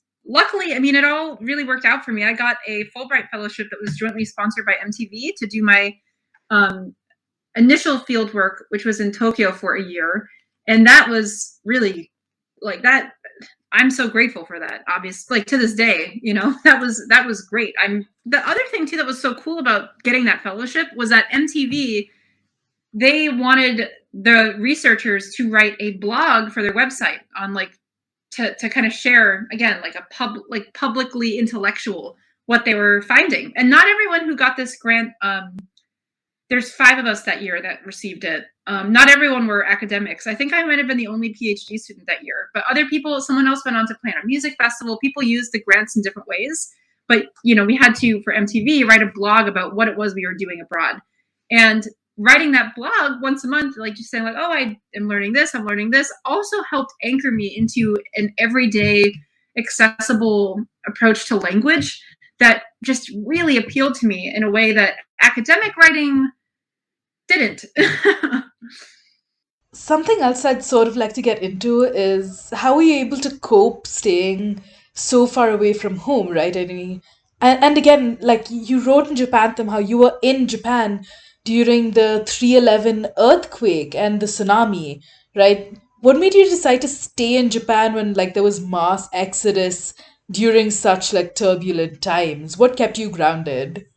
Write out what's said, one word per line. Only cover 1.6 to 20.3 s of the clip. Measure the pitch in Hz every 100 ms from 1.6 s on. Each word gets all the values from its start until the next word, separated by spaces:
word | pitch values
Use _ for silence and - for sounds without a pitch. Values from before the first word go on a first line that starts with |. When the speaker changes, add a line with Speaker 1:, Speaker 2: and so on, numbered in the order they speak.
Speaker 1:
worked | 262 254 247
out | 269
for | 262
me. | 214 214
I |
got | 233 240 233 214
a | 208 208
Fulbright | 247 262 254 -
fellowship | 214 208 - 208
that | 202
was | 208 147
jointly | 220 220 214
sponsored | - 214 226 208
by | 190
M | 208
T | 208 208
V | 214 285 403
to | 208
do | 214
my, | 208 202 202 202 _ _ _ _ _
um, | 208 196 185 185 _ _ _ _ _ _ -
initial | 240 277 320 269
field | - 233 214
work, | 214 190 - _
which | 208
was | 226 208
in | 202
Tokyo | 202 226 226 196
for | 185 190 196
a |
year. | 185 175 165 196 - _ _ _ -
And | 220 226
that | 285 240
was | 226 208 - - _
really, | 202 254 208 180 165 _ _ _ _ _
like, | 208 180
that, | 247 262 - _ - _ - _ _
I'm | 208 262
so | 262 233
grateful | 220 247 190 160
for | 170
that, | 160 - -
obviously, | 180 185 - - 240
like, | 202
to | 269
this | 226 208
day, | 226 175 175 202
you | 226
know, | 202 214 -
<laughs> | 311
that | 262
was, | 247 220 -
that | 240 247
was | 208
great. | - 226 220 -
I'm, | 202 202 202 _ 240
the | 277 -
other | 370 508
thing | 403 311
too | 330
that | 262
was | 254
so | 262
cool | 254 - 330
about | 247 208 - _
getting | 262 262
that | 233